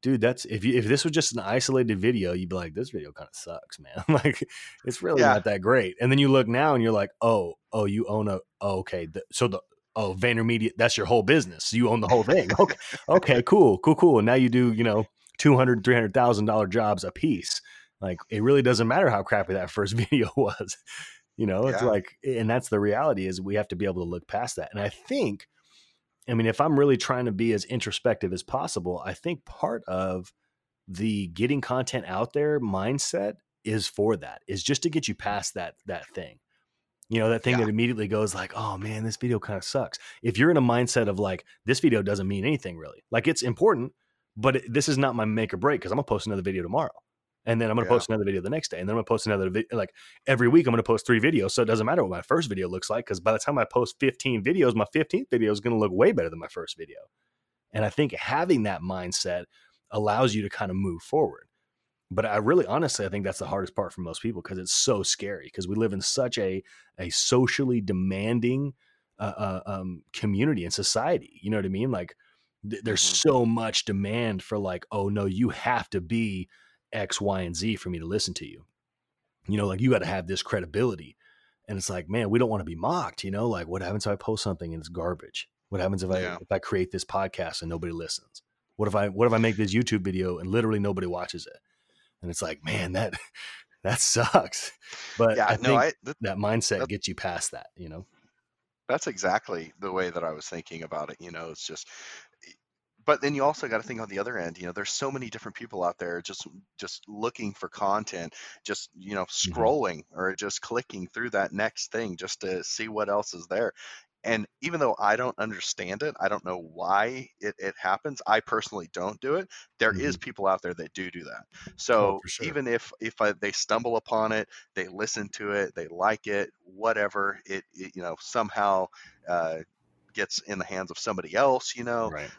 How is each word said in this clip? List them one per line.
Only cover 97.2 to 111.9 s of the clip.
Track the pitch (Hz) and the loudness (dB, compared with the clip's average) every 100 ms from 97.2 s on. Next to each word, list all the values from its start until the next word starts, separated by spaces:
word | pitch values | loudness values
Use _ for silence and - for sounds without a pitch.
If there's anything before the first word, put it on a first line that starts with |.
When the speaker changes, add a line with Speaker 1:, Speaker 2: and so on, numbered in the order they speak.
| 92 85 - | -6 -6 -6
Speaker 1:
that, | - - - | -10 -16 -18
you | 82 | -14
know? | 80 - _ _ _ _ _ _ _ - | -14 -16 _ _ _ _ _ _ _ -4
Speaker 2:
That's | 143 160 | -4 -4
exactly | 95 95 104 - 87 82 90 | -4 0 0 -2 -10 -10 -10
the | 98 | -4
way | 92 90 | -2 -2
that | 87 | -4
I | 82 | -6
was | 78 - | -8 -10
thinking | 85 - 82 | -12 -10 -12
about | 80 80 76 | -10 -8 -10
it, | 73 | -12
you | 87 | -14
know, | 82 82 | -14 -12
it's | 76 - | -12 -12
just, | 78 - - - - - _ - _ _ _ _ _ - | -12 -16 -18 -18 -20 -20 _ -20 _ _ _ _ _ 0
but | 143 | 0
then | 139 143 | 0 0
you | |
also | 143 156 131 | 0 -2 -4
gotta | 110 | -6
think | 117 113 | -6 -10
on | 107 | -8
the | 98 | -6
other | 110 113 | -6 -6
end, | 85 87 | -8 -8
you | 87 | -10
know, | |
there's | 95 101 | -8 -6
so | - 139 | -6 -6
many | 135 120 | -6 -10
different | 110 107 - | -12 -14 -14
people | 117 95 | -12 -4
out | 87 - | -4 -4
there | 87 87 | -6 -8
just, | - 95 - 92 - - | -10 -14 -14 -18 -20 -16
just | 98 - - | -14 -14 -16
looking | 104 117 - 104 | -6 -6 -6 -10
for | - 92 | -8 -12
content, | - 98 104 107 90 82 - - - - | -2 0 0 -2 -8 -10 -14 -20 -14 -8
just, | 101 - - | -8 -10 -16
you | 95 98 | -8 -6
know, | 90 - 95 | -4 -4 -4
Speaker 1:
Mm-hmm. | 82 113 | 0 0
Speaker 2:
scrolling | 147 101 78 - | 2 -2 -6 -12
or | - 92 92 | -6 -4 -4
just | 101 - | -6 -8
clicking | - 117 - 101 90 | -6 -6 -6 -10 -10
through | 113 120 | -8 -4
that | 101 98 | -2 -2
next | 98 110 - - | -2 -4 -4 -8